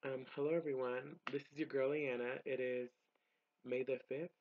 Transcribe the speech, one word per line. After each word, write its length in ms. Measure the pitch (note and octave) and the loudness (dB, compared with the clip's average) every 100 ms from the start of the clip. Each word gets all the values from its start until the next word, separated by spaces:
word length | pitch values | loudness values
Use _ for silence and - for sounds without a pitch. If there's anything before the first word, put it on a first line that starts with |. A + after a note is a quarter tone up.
| C#3 | -2
Um, 180 | C3 C3 - | -4 -4 0
hello 160 | C#3+ | 4
everyone, 600 | E3+ D#3+ C3 B2+ B2+ C#3 E3+ - | 4 4 2 2 0 -4 -6 -4
this 100 | C#3+ | -4
is 160 | - C#3+ | -4 -4
your 100 | D3+ | 0
girl 220 | C#3 C3+ | 2 4
Leanna. 480 | D3+ C#3+ B2 A#2+ C3 - | 2 0 0 -2 -2 -2
It 140 | B2+ | 0
is 300 | B2+ B2 B2 _ _ _ _ _ _ _ B2+ | 0 0 -4 _ _ _ _ _ _ _ -2
May 160 | B2+ | -2
the 160 | B2+ B2+ - | 2 -2 -2
fifth 220 | C3 F3 _ | -4 -4 _